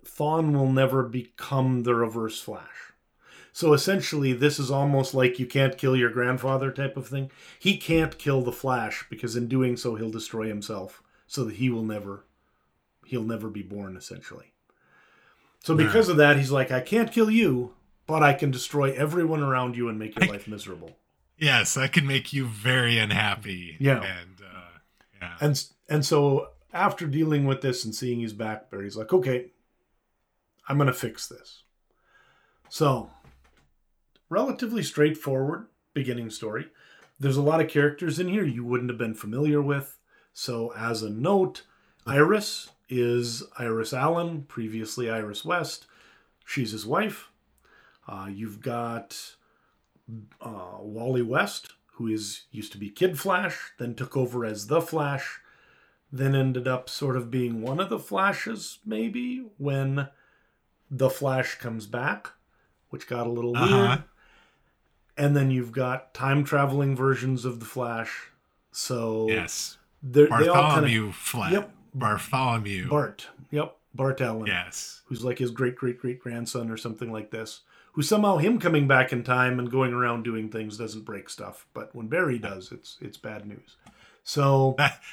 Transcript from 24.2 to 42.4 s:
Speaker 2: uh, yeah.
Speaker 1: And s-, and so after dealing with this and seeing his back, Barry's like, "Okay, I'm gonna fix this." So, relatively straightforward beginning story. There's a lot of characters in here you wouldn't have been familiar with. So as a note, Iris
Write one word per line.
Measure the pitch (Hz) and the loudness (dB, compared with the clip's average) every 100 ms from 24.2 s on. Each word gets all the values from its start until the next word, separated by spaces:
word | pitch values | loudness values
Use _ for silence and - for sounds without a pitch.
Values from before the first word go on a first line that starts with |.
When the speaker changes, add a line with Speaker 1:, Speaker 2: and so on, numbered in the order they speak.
| 87 92 | -14 -20
Speaker 2:
uh, | 95 90 87 82 _ _ _ 98 | -20 -20 -20 -20 _ _ _ _
yeah. | 90 87 | -14 -2
Speaker 1:
And | 147 | 0
s-, | 139 - _ - | 0 -4 _ -4
and | 151 143 | -2 2
so | 151 143 135 - - _ | 4 4 2 0 -12 _
after | 175 196 190 160 | 0 0 0 -2
dealing | 147 156 147 | 0 2 2
with | 139 131 | 2 0
this | 135 123 | -2 -2
and | 110 | -6
seeing | 107 127 120 | -6 -4 -2
his | 113 | -4
back, | 104 110 107 - | -6 -8 -8 -10
Barry's | 101 101 107 | -12 -10 -10
like, | 110 | 2
"Okay, | 185 131 123 123 _ _ _ _ _ _ _ _ _ _ _ - | 2 2 -2 -4 _ _ _ _ _ _ _ _ _ _ _ -2
I'm | 139 | 2
gonna | 139 | 2
fix | - 117 - - | 0 -6 -8 -12
this." | - - - _ _ _ _ _ _ _ _ _ _ _ | -14 -20 -20 _ _ _ _ _ _ _ _ _ _ _
So, | - 147 123 - - - _ _ _ _ _ _ _ _ _ - | 0 2 2 -4 -16 -20 _ _ _ _ _ _ _ _ _ -2
relatively | 185 269 - 233 226 | 0 0 -2 -4 -2
straightforward | 147 - 151 151 143 135 139 175 233 _ _ | -2 4 4 2 -2 0 0 -4 -10 _ _
beginning | 143 123 120 113 | -4 -4 -4 -8
story. | - 110 107 - _ _ _ _ - | -8 -8 -6 -8 _ _ _ _ -2
There's | 139 135 | 0 2
a | |
lot | 143 160 | 4 4
of | 156 | 4
characters | 147 147 147 170 147 | 4 2 2 -4 -2
in | 180 | 0
here | 208 160 | 0 0
you | 117 | -2
wouldn't | 120 123 123 | -2 -2 -2
have | 113 | -4
been | 113 107 | -6 -6
familiar | 104 123 151 147 | -6 0 2 2
with. | 143 139 135 - _ _ _ | 2 -2 -4 -14 _ _ _
So | - - 117 117 | -12 -6 -4 -6
as | 110 117 110 | -4 -4 -2
a | 107 | -4
note, | 107 156 196 185 - - _ _ _ 117 | -2 2 2 2 -2 -20 _ _ _ 0
Iris | 139 160 208 | 4 6 4